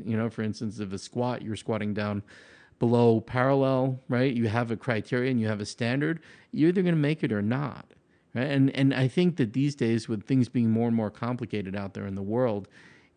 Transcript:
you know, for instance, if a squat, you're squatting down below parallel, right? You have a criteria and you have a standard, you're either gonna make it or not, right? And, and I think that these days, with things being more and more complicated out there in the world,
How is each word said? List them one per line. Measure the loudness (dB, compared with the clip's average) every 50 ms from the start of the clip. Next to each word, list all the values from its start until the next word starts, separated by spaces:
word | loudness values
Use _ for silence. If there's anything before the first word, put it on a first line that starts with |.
| -6
you | -4 -2
know, | -2 -2 -4
for | -4 -4
instance, | -6 -6 -6 -6 -8 -8 -8 -8
if | -8 -8
a | -8 -10
squat, | -12 -10 -6 -4 -4 -4 -4 -6
you're | -8 -8 -10
squatting | -8 -6 -6 -4 -4 -4 -4 -4
down | -4 -4 -2 -4 -6 -6 -10 -20 -20 -20 -20 -20 -20 -20 _ _ -2
below | 0 2 4 6 6 6 6 4
parallel, | 0 -2 0 0 2 4 4 2 2 2 2 2 0 0 -2 -6 _ -2
right? | 0 0 2 2 2
You | 0 0 0
have | 0 0 0 -2
a | -4
criteria | -4 -2 -2 -2 -2 -2 -2 -2 -2 0 0
and | 0 0
you | 0 0
have | -2 -4
a | -6
standard, | -8 -6 -4 -2 -2 0 0 -2 -2 -4 -6 -8 -20 -20 -20 -20 -10
you're | 0 2 2 4
either | 4 2
gonna | 2 2 2
make | 2 2 2 0 0
it | -2 -2
or | 0 0
not, | 0 0 0 -2 -4 -6 -8 -12 -18 _ -20 _ _ _ _ _ _ _ -4
right? | -4 -2 2
And, | 4 4 4 4 4
and | 2 2 2 4
I | 2 0 2
think | 2 2 2 2 2
that | 2 -2 0
these | 2 0 0 0 0
days, | 0 0 2 2 0 0 -4
with | -6 -6 -2
things | 0 2 2 2 2
being | 2 2 2 4
more | 2 2 2 2
and | 0
more | 0 0 -2
complicated | -4 -6 -6 -6 -4 -6 -6 -6 -6 -6 -6 -4 -6
out | -6 -8 -8 -8
there | -8 -8
in | -6 -6
the | -6
world, | -4 -2 0 0 2 0 0 -4 -6 -10 _ -20 -20 -20 -20 -20 _ _ _